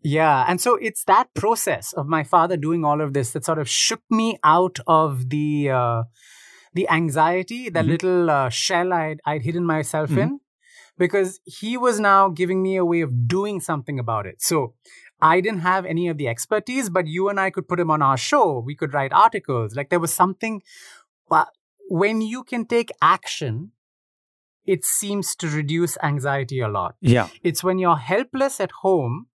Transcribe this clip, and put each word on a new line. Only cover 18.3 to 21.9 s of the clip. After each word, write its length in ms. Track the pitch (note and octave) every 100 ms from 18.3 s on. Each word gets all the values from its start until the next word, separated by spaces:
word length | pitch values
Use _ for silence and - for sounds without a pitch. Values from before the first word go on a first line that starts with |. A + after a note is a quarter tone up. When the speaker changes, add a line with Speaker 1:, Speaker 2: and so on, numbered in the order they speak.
| D4 G3+ C3
Speaker 1:
We 160 | A#2+ D3
could 180 | D#3
write 180 | C#3+ C3+
articles. 640 | F3 G#3+ G3+ - B2+ G#2+ A#2+
Like, 140 | C#3+
there 100 | F3
was 140 | E3
something, 480 | - F3+ F#3+ A3+ G#3+ _ - - - _ _ _
uh, 140 | D#3+ - _ _ _
when 320 | G4